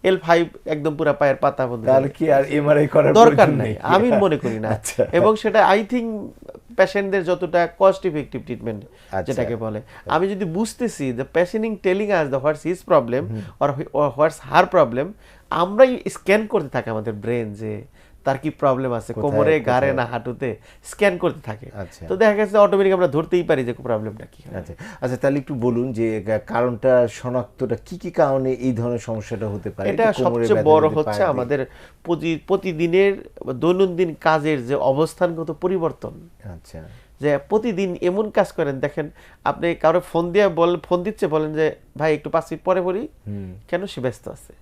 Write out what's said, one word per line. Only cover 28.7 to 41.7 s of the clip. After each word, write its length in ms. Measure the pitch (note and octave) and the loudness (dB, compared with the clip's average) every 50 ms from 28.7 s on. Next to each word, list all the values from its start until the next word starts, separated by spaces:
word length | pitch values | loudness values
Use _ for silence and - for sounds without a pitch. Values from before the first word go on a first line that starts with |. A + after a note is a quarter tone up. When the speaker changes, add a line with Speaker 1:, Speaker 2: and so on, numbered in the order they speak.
Speaker 2:
ধরনের 280 | B2+ A2 A#2 A#2+ A#2+ A#2 | -2 -2 -2 -4 -4 -6
সমস্যাটা 500 | - - A2+ A2 G#2 - A#2 G2+ A2+ G#2+ | -6 -6 -8 -8 -8 -8 -8 -6 -6 -6
হতে 200 | G2+ G#2 F2 G#2 | -6 -6 -8 -10
পারে? 200 | - - F#2+ G2+ | -8 -4 -4 -2
Speaker 1:
এটা 220 | - - A3+ A3 | 0 2 2 0
Speaker 2:
কোমরে 180 | G#3 - B2+ B2 | 2 0 0 0
Speaker 1:
সবচেয়ে 180 | A#2 A#2+ A#2 A2+ | 0 0 0 0
Speaker 2:
ব্যথা 220 | - - C#3+ D3+ | 0 2 4 6
Speaker 1:
বড় 180 | D3+ D#3 D3+ D#3 | 6 6 6 2
Speaker 2:
হতে 80 | - | 2
Speaker 1:
হচ্ছে 160 | D#3 D3+ - | 0 -2 -2
Speaker 2:
পারে? 120 | G#2 G#2 G3 | 0 0 0
Speaker 1:
আমাদের 420 | E3+ C#3+ B2+ B2 A#2+ C#3+ C#3 C3 - - - - - _ _ _ | 0 0 -2 -2 -2 -2 -4 -4 -8 -12 -20 -20 -20 _ _ _
প্রতি-, 340 | E3 F3 D3+ D#3+ E3 D#3+ D3 - - | -4 -4 -2 -2 -4 -4 -6 -2 -2
প্রতিদিনের 840 | F#3+ F#3+ F#3+ F#3+ E3+ D3+ E3+ E3+ E3 F#3 G3 G3 G3 G3 - - - - - - C3 | -2 -2 -2 -4 -4 -2 -2 2 4 4 4 2 2 -2 -10 -18 -18 -14 -8 -8 -6
দৈনন্দিন 600 | A#2+ C3+ E3 F3+ F#3 G3 F#3 F3 E3 F#3 E3+ D3+ - | -2 0 0 2 2 2 0 2 -2 -2 -2 -2 -2
কাজের 440 | - D#3+ D#3 D#3 D3 D#3 D#3 C#3 A#2+ | 0 2 2 2 2 0 -2 -2 -2
যে 100 | A#2 C#3 | -4 -2
অবস্থানগত 760 | - - C3+ C3+ C#3 D#3+ D#3+ - - F#3 F3 E3+ D#3+ D#3+ D#3+ | 0 2 2 2 2 0 -2 0 -2 -2 -2 -2 -4 -8 -8
পরিবর্তন। 600 | D#3+ D3 - F3+ F#3+ F#3+ E3 D#3 B2+ - - - - - D#3+ E3+ - _ - | -8 -4 -2 -2 -2 0 -2 -4 -6 -6 -12 -14 -14 -14 -20 -20 -20 _ -18
Speaker 2:
আচ্ছা। 400 | G2+ F2+ E2 - - - E2 D#2+ - - - - _ - _ | -16 -16 -16 -18 -18 -18 -18 -18 -18 -20 -20 -20 _ -16 _
Speaker 1:
যে 180 | C3+ D3 C#3+ C#3 C#3+ - | -2 0 0 0 -2 0
প্রতিদিন 480 | G3+ A3 A3 B3 G3+ E3+ G3 F#3 F3 - | -2 0 0 0 -2 -2 -2 -2 -4 -2
এমন 280 | - F3+ F3+ G3+ A3 G#3+ | -2 -2 0 0 -4 -2
কাজ 220 | - - F#3+ E3+ | 0 0 0 0
করেন, 280 | - - E3 C#3+ C3+ C3 | 0 -4 -2 -2 -2 -4
দেখেন 300 | C3 C#3+ - - D3 D3+ - - - - - _ _ | -4 -4 -4 -4 -8 -8 -10 -18 -20 -20 -20 _ _
আপনি 320 | - D3 - - E3+ E3+ | -4 -2 -2 -2 -2 -2
কারো 240 | D#3+ - D#3 E3 F3+ | 2 2 2 2 2
ফোন 320 | E3+ - - E3+ E3+ F3 | -2 -2 -2 -2 -2 0
দিয়ে 160 | E3+ G#3 G#3 G3 | 2 2 2 2
বল-, 320 | E3 D#3+ E3+ E3+ F3 E3+ | 4 2 2 2 2 -2
ফোন 240 | - - F3+ F3 F3 | -2 -2 -2 -2 -2
দিচ্ছে, 240 | G#3 G#3+ - - E3+ | -4 -4 -4 -4 -2
বলেন 260 | D3+ D#3 D3+ D#3 D#3 | 0 0 -2 -2 -2
যে, 220 | D#3 D#3+ D3+ | 0 -2 -2